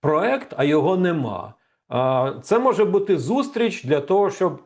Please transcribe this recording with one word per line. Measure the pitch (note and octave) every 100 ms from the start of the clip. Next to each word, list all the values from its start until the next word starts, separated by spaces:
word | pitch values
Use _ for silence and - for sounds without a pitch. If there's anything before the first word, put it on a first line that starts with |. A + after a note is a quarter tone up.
проект, | C#3+ D3+ G#3 C4 - -
а |
його | C#3+ D3+ D3 F#3
нема? | F3+ E3 A#2+ F#2+ G#2+ - _ _ _
А, | B2 C3 C3 C3 C#3
це | - A3
може | B3+ A#3
бути | G#3+ G3 G3 F3
зустріч | B2+ B3 C#4 A#3 A3+ -
для | B2 D3
того, | C#3+ F#3+ G3+
щоб | G3 F#3 C#3+